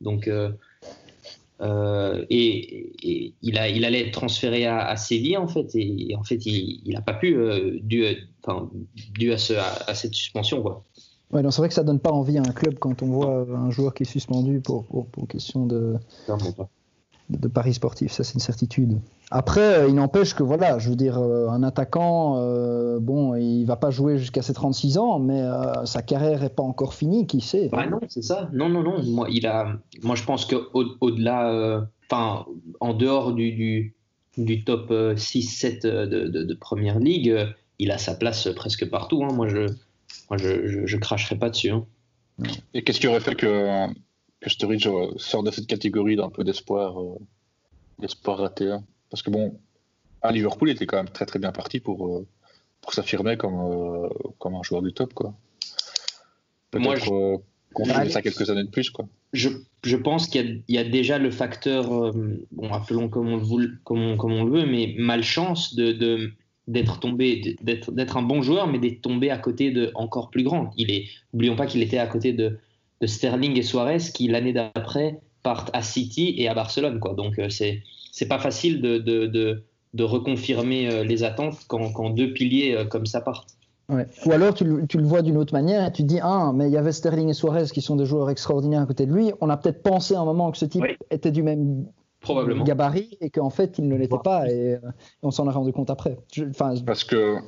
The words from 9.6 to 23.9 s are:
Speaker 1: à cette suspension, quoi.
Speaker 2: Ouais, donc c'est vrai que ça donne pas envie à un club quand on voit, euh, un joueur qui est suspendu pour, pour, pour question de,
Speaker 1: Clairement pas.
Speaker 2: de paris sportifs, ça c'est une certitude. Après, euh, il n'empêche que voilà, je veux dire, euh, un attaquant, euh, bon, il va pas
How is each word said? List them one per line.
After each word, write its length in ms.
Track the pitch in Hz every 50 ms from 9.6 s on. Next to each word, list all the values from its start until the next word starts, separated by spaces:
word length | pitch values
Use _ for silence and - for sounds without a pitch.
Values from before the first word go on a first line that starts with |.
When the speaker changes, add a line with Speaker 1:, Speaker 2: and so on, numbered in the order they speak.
| 95 95 98 - - 107
Speaker 1:
à 40 | 107
cette 200 | - - 113 107
suspension, 460 | - - - - 107 107 - 151 131
quoi. 240 | 104 98 92 - - _ _ - - - _ _ _ _
Speaker 2:
Ouais, 100 | - 147
donc 120 | 139 139 135
c'est 80 | -
vrai 60 | 160 165
que 60 | -
ça 80 | 175
donne 160 | 151 151 147 135
pas 140 | - 165
envie 240 | 151 143 135 139 147
à 60 | 147
un 100 | 131 123
club 260 | 123 - 160 156 139 -
quand 240 | - 131 127 -
on 40 | 131
voit, 320 | 131 127 135 143 139 131 127
euh, 180 | 127 123 123
un 140 | 123 123 127
joueur 240 | 117 135 139 135 131
qui 80 | -
est 40 | 135
suspendu 540 | - - 135 - - 127 127 127 135 139 135
pour, 240 | 131 - 127 113 110
pour, 220 | - - 127 117
pour 200 | 117 - - -
question 380 | - - - - - - 131 123
de, 300 | 120 120 117 113 113 113 113 113 - - - -
Speaker 1:
Clairement 260 | - 104 101 101 90
pas. 160 | 92 - 98 - _ _ _ _ _ _ _ _ _ _ _ -
Speaker 2:
de 180 | - - 127 117
paris 240 | 113 123 117 131 123
sportifs, 380 | 123 - 117 - - 147 -
ça 100 | - -
c'est 120 | 127 - -
une 60 | 127
certitude. 600 | - - 117 113 120 113 - 139 127 117 110 107 - - _ _ _ -
Après, 480 | - 131 127 107 - 202 208 214 190 160
euh, 80 | 143 139
il 80 | 139
n'empêche 380 | 143 139 139 - 202 196 - -
que 100 | - 143
voilà, 340 | 127 151 165 185 170 131 117
je 100 | 113 120
veux 60 | 123
dire, 240 | 123 135 131 123 123
euh, 300 | 123 120 120 120 117 113
un 160 | 120 123 131
attaquant, 720 | 131 - - 135 - - 170 170 175 170 165 160 147 135 127
euh, 640 | 123 123 123 120 120 120 120 120 120 120 120 117
bon, 340 | 117 123 139 147 143 127 120
il 300 | 120 120 117 120 120 120
va 100 | 120 120
pas 160 | 117 156 143